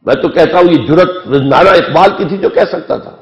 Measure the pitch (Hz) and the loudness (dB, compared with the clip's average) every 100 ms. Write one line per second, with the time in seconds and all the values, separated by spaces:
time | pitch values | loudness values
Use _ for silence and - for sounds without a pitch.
0 | - 135 165 170 160 170 175 160 117 160 | -2 -2 -2 0 0 2 2 2 2 2
1 | 180 180 - 139 135 135 185 185 143 151 | 0 -2 -4 -2 2 2 4 2 2 2
2 | 196 - 190 190 208 - 214 180 - - | 2 0 -6 -4 -2 0 -2 -4 -6 -8
3 | - - | -8 -20